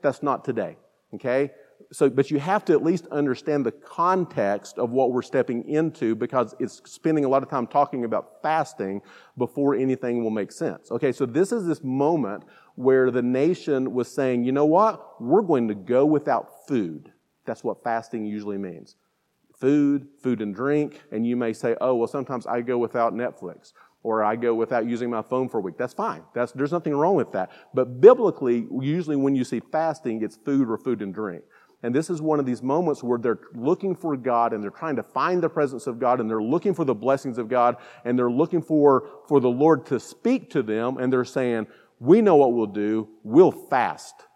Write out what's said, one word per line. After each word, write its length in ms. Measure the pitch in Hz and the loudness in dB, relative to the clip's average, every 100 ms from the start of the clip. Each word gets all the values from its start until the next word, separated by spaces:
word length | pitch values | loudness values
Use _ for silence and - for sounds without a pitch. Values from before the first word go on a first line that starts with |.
That's 200 | 147 127 | -2 -2
not 220 | 147 131 | -2 -2
today, 320 | - 113 90 - _ _ _ | -2 -4 -6 -10 _ _ _
okay? 360 | 107 131 127 143 - - _ - | -10 -2 -2 -2 -6 -20 _ -20
So, 160 | - 143 | 0 2
but 220 | 131 139 | 2 0
you 80 | 151 | 0
have 260 | 147 202 - | 0 -2 2
to 60 | |
at 100 | 151 | 2
least 240 | 147 180 - | 2 -2 -4
understand 580 | 151 143 123 - 147 120 | -2 -2 -2 -2 -2 -2
the 60 | |
context 1040 | - - - 170 185 175 - 101 101 - - | -6 -18 -2 0 0 -2 -2 -2 -2 -6 -6
of 120 | 120 | -2
what 220 | 127 127 | 0 0
we're 100 | 127 | 0
stepping 460 | 123 139 120 120 - | -2 -2 -2 -4 -2
into 460 | 151 160 151 117 | -2 -2 -2 -2
because 400 | 113 117 131 113 - | -2 -2 -2 -2 -4
it's 200 | 120 - | -8 -8
spending 400 | - - 165 156 | -20 -6 -2 0
a 40 | 139 | 2
lot 140 | 135 | 0
of 80 | 131 | 0
time 160 | - 117 | -6 -2
talking 380 | 143 147 135 | 0 0 -2
about 380 | 120 110 - - | -4 -4 -6 -8
fasting 600 | - 160 143 - 98 202 - - - - | -2 -2 -2 -6 -6 -6 -10 -20 -20 -6
before 380 | 120 - 139 | -6 0 0
anything 480 | 123 131 127 127 120 | 2 0 -2 -2 -2
will 80 | 113 | -2
make 220 | 110 98 | -4 -6
sense. 380 | - 165 90 - | -6 -8 -8 -8
Okay, 200 | 113 143 | -4 -2
so 160 | 120 131 | -2 -2
this 260 | 120 190 | 0 0
is 140 | 240 175 | 0 -2
this 160 | 151 | -4
moment 600 | 135 131 143 170 107 101 - - _ - | -4 0 0 0 -2 -6 -14 -20 _ -2
where 340 | 127 131 127 | 2 4 4
the 120 | 123 | 2
nation 680 | 123 127 151 180 - 135 131 | 0 2 0 0 -2 -2 0
was 200 | 123 120 | -2 -4
saying, 320 | - 131 123 | -2 0 0
"You 80 | 120 | 0
know 140 | 139 151 | 2 4
what? 540 | 165 220 - - - | 4 4 0 -14 -14
We're 220 | 117 175 | 2 2
going 260 | 196 143 113 | 4 0 0
to 60 | |
go 320 | 104 92 123 147 | -4 0 2 4
without 600 | 147 147 123 - - - | 2 0 -2 -4 -20 -4
food." 440 | 135 92 76 - _ _ _ | -2 -2 -8 -16 _ _ _
That's 200 | - 113 | -12 -8
what 180 | 120 101 | -8 -6
fasting 420 | - 113 113 117 107 | -4 -6 -6 -10 -8
usually 320 | 107 104 98 | -8 -8 -8
means. 380 | 98 85 - _ _ _ _ _ _ _ | -8 -12 -20 _ _ _ _ _ _ _
Food, 480 | 131 147 143 143 135 _ | 2 4 4 0 -4 _
food 200 | 131 117 | -4 -2
and 120 | 107 | -4
drink, 460 | 98 131 147 147 - - | -4 -2 0 -2 -6 -10
and 160 | 110 117 | -4 -2
you 100 | 123 | 0
may 160 | 120 | -2
say, 240 | 110 123 117 | -2 -2 0
"Oh, 140 | 127 123 | 0 0
well, 120 | 113 | 0
sometimes 380 | 143 127 127 - | -4 -6 -8 -6
I 140 | 120 | -6
go 180 | 120 123 | -2 -2
without 360 | 113 120 117 | -2 0 -2
Netflix, 580 | 101 123 - 90 - - _ _ _ | -2 -6 -8 -16 -16 -20 _ _ _
or 200 | 113 113 | -4 0
I 140 | 107 117 | 0 0
go 180 | 120 | 0
without 320 | 113 113 123 117 | 0 0 -2 -2
using 240 | 120 120 | -4 -4
my 120 | 117 | -6
phone 260 | 107 127 127 | -4 -4 -2
for 100 | 113 | -4
a 20 | |
week." 160 | 95 82 | -6 -6
That's 160 | 123 | -8
fine. 280 | - 214 80 80 | -4 -6 -6 -12
That's, 180 | 120 123 | -6 -6
there's 200 | 143 143 | -4 -4
nothing 220 | 170 165 | -2 -2
wrong 220 | 143 160 190 | 0 2 2
with 160 | 117 | 0
that. 180 | 101 92 - - | -4 -6 -10 -6
But 260 | 131 127 123 | -2 -2 8
biblically, 680 | 190 247 214 - 131 120 113 127 | 8 8 2 0 0 0 -2 -6
usually 360 | 131 160 156 143 | -2 -2 -2 0
when 180 | 139 | 2
you 100 | 139 | 0
see 160 | 123 120 - | -2 -6 -4
fasting, 500 | 156 160 151 127 113 | -4 -2 -4 -6 -4
it's 140 | 107 - | -6 -8
food 320 | - 139 123 | -2 0 0
or 80 | 113 | -2
food 240 | - 113 | -4 -4
and 100 | 101 | -4
drink. 300 | 92 107 85 - _ _ _ | -8 -8 -8 -16 _ _ _
And 120 | 120 | -4
this 160 | 127 160 | -2 -2
is 100 | 170 | -4
one 180 | 156 151 | -2 0
of 60 | |
these 180 | 135 120 | 0 -4
moments 400 | 123 147 175 143 | -2 -2 0 -4
where 160 | 123 120 | -2 -2
they're 220 | 117 110 - | 0 -4 -6
looking 420 | - 127 185 196 175 | -6 -2 -2 -2 -6
for 180 | 165 | -4
God, 380 | 139 123 120 117 | -4 -2 0 0
and 100 | 110 | -2
they're 80 | 104 | -8
trying 260 | - 160 139 | -8 -6 -6
to 60 | |
find 400 | - 139 151 180 | -6 -4 0 0
the 60 | 165 | 0
presence 380 | - 147 127 139 | 0 -2 -2 -8
of 120 | 117 | -2
God, 220 | 123 127 | 0 2
and 80 | 110 | 0
they're 140 | 110 | -2
looking 320 | 110 160 202 | 0 0 0
for 100 | 170 | -2
the 100 | 147 | -2
blessings 440 | 110 117 135 139 117 | 0 0 0 -2 -8
of 100 | 110 | -2
God, 280 | 123 120 120 - - | 2 2 0 -10 -12
and 140 | 120 123 | -2 0
they're 120 | 123 | 2
looking 300 | 120 165 175 | 2 0 0
for, 480 | - 156 143 131 - - - | 0 4 6 6 2 -20 0
for 120 | 143 | 2
the 80 | 123 | 2
Lord 380 | 123 151 156 - | 4 4 4 2
to 120 | 123 | -6
speak 520 | - - 226 262 - | -6 -4 -2 -2 -2
to 120 | 160 | -4
them, 360 | 110 107 120 131 | -2 -2 -2 -2
and 120 | 127 | 0
they're 140 | 131 | 0
saying, 420 | 123 - 123 117 107 - _ _ | 0 -2 -2 -2 -4 -12 _ _
"We 220 | 120 208 | 6 6
know 160 | 214 156 | 8 8
what 160 | 135 | 6
we'll 140 | 120 107 | 4 0
do. 420 | 101 104 110 107 - | -2 0 0 -4 -12
We'll 280 | - 127 175 | 2 6 6
fast. 640 | - - 135 104 76 - - - | 4 -2 0 0 -4 -16 -20 -20